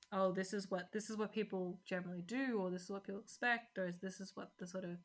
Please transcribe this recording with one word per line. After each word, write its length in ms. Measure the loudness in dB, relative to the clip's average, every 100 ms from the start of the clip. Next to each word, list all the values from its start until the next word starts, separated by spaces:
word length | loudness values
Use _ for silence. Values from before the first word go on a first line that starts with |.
| -4
"Oh, 220 | 4 6
this 180 | 6 2
is 160 | 0 0
what, 220 | -2 -2
this 180 | -2 -2
is 60 | 0
what 160 | 0
people 480 | 2 0 0 0 -4 -2
generally 360 | -2 -2 -6
do, 380 | -2 0 2 4
or 100 | 2
this 140 | 0
is 60 | -2
what 160 | -6 -4
people 160 | -6
expect, 560 | -6 0 2 2 0 -2
or 100 | -2
is, 100 | -2
this 200 | -6 -6
is 160 | -8 -8
what 160 | -10 -8
the 100 | -6
sort 160 | -4
of 140 | -4 -6